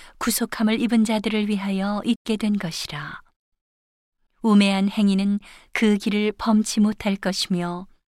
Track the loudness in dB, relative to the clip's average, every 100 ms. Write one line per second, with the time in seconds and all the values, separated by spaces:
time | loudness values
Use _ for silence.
0 | -20 -6 -4 -2 -4 0 0 0 2 2
1 | 2 0 0 -2 0 -2 -2 -2 -2 -2
2 | -2 -2 -2 -2 0 0 -4 -8 -10 -10
3 | -12 -14 -20 _ _ _ _ _ _ _
4 | _ _ _ _ 4 6 6 2 0 2
5 | 2 2 0 -2 -6 -20 _ 0 2 2
6 | 0 -2 -2 -2 2 2 2 2 0 0
7 | -4 -2 -4 -4 -4 -4 -4 -8 -12 _
8 | _